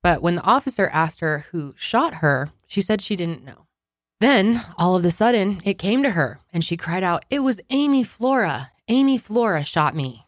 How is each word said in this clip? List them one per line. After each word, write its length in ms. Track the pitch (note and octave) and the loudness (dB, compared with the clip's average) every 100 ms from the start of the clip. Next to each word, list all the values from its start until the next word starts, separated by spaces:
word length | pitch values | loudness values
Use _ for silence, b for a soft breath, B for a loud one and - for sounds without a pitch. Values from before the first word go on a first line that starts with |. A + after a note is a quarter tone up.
But 180 | F3+ D#3+ | 0 0
when 140 | E3+ F3 | 0 0
the 80 | |
officer 460 | F#3 C4 C#4 - F#3+ | 2 0 0 -2 -2
asked 260 | D#3 D#3+ - | 0 -2 -4
her 240 | D#3+ D3 - | -4 -4 -6
who 220 | E3+ C#3+ - | -10 -10 -10
shot 400 | - A3+ D#4+ D#3+ | -2 -2 -2 0
her, 360 | D3+ C3+ D3 _ _ | 0 0 -4 _ _
she 140 | G3+ | -4
said 200 | F#3+ G#3+ | -2 -2
she 140 | - F#3+ | -2 -6
didn't 280 | E3+ E3 | -6 -8
know. 220 | C3+ - _ _ _ _ _ _ | -14 -20 _ _ _ _ _ _
Then, 440 | G#3+ F#3 G3 A#3 G3+ - | 4 4 4 0 -4 0
all 180 | F3 F#3 | 2 4
of 80 | F3 | 2
a 60 | |
sudden, 500 | E3+ A3+ A#3+ G3 G3 G3+ | 2 2 2 0 -2 -4
it 120 | F#3+ | -4
came 260 | F#3+ B3 | 0 0
to 80 | C#4 | 0
her, 280 | E3+ C3 - _ | 0 -2 -4 _
and 100 | E3+ | -4
she 140 | E3 E3+ | -4 -6
cried 260 | E3 F3 | -4 -4
out, 220 | F#3 E3+ _ | -2 -2 _
"It 100 | C#4+ | -2
was 200 | C4 B3 - | 0 -2 -2
Amy 340 | C4+ D4 C#4 | 0 2 2
Flora. 680 | A3+ - B3 C4+ F#3 C3 C3+ _ - | 0 -2 0 0 0 -4 -10 _ 0
Amy 300 | B3+ C4+ B3+ | 2 4 2
Flora 460 | - A3 A#3 D#3+ | -2 0 0 0
shot 320 | D3 E3 D3+ D#3 | 0 2 2 0
me." 300 | C3 A#2 | -6 -8